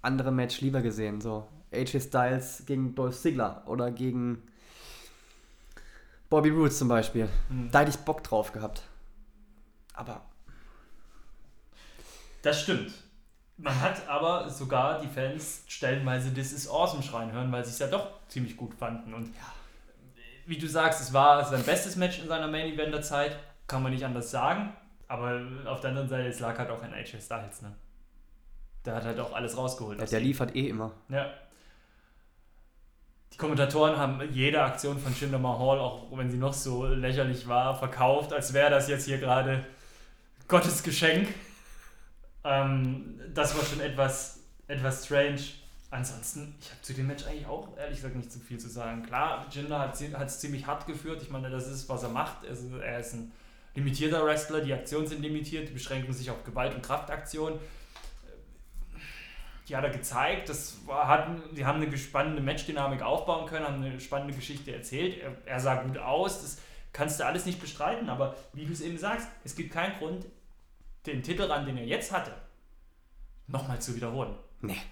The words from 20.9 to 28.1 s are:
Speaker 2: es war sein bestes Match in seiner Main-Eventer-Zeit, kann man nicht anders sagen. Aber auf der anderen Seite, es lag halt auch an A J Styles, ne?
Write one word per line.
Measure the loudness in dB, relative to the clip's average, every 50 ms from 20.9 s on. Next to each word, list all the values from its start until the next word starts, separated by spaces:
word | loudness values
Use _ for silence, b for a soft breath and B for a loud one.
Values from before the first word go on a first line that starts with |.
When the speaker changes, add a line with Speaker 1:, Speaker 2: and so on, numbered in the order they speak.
| 4 2
Speaker 2:
es | -2 4
war | 8 10 12 12 12 10 8
sein | 2 2 2 4
bestes | 4 4 4 2 0 0
Match | 2 2 2 2 -2
in | -4 -2
seiner | -2 0 0
Main-Eventer-Zeit, | 0 -2 -2 -2 -2 -2 -2 -2 0 0 -2 -2 0 2 2 2 2 -2 -6 -12 -16 -20 -20 -12
kann | -4 -2 0
man | 0 0
nicht | 0 0 -2
anders | -2 -2 -2 -4 -2
sagen. | 0 2 2 2 2 2 0 -4 -8 -12 -20 -20 -20 -20 -10 -8
Aber | -6 -4 -2 -2 -2 -2 -4 -6 -10 -8 -4
auf | -4 -4 -2
der | -2 -2
anderen | 0 0 -2 0
Seite, | -2 -2 -2 -2
es | -2 -2
lag | -4 -4 -2 -2
halt | -4 -4
auch | -4 -6
an | -8 -10 -10
A | -10
J | -10 -10 -12 -14
Styles, | -10 -8 -8 -8 -8 -10 -12 -14
ne? | -14 -14 -14 -14 -18 -20 -20 -20 -20 -20